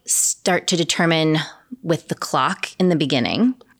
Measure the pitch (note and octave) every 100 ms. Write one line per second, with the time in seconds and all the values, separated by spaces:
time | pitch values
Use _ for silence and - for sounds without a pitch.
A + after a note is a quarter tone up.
0 | - - - - - F3 - E3+ E3 -
1 | E3 E3 D#3 D#3 D3+ - - - E3 D#3+
2 | - - - D3 C3+ F#3+ - - F#3 E3
3 | C#3 C#3 G#2 F2 A#3+ B3+ -